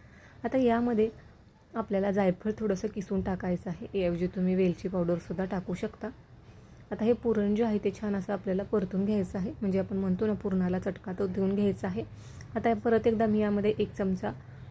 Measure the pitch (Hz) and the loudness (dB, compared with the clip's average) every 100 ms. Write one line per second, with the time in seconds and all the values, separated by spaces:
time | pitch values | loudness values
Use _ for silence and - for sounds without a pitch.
0 | - - - - 226 262 240 233 240 220 | -20 -20 -20 -8 -2 2 4 4 2 2
1 | 220 - - - - - - 233 220 196 | 0 -2 -20 -20 -20 -20 -12 -8 -2 0
2 | 196 196 190 180 214 214 214 185 208 208 | 2 2 2 2 -2 -2 0 0 -2 -6
3 | 190 190 190 185 185 175 185 160 233 196 | -4 -2 0 -2 0 -2 -2 -8 -4 0
4 | 175 170 180 185 185 185 185 165 180 185 | 0 0 -2 0 2 4 2 2 -2 0
5 | 170 175 - 180 190 190 180 180 214 - | 0 0 -2 -4 -2 -4 -4 -4 -6 -6
6 | 220 - - - - - - - - 208 | -10 -12 -20 -20 -20 -20 -20 -18 -8 0
7 | 220 233 233 214 202 208 233 208 202 196 | 2 2 2 2 4 2 2 2 0 -2
8 | 208 196 185 202 196 185 196 214 190 190 | -2 -2 -2 -4 -2 -2 0 0 0 0
9 | 202 208 180 196 202 - 202 190 185 196 | 2 2 0 -2 -4 -2 0 0 0 0
10 | 190 180 214 202 202 185 180 180 190 185 | 0 2 2 0 0 2 2 0 -2 -6
11 | - 185 196 185 190 202 202 190 196 208 | -6 -4 -2 0 0 2 2 0 -4 -4
12 | - - - - - 226 226 214 233 226 | -6 -12 -16 -16 -8 -2 0 2 4 4
13 | 233 220 226 214 208 202 208 - 196 - | 4 2 4 4 2 2 2 2 -2 0
14 | 190 185 208 - - - - | 0 0 -4 -8 -14 -18 -10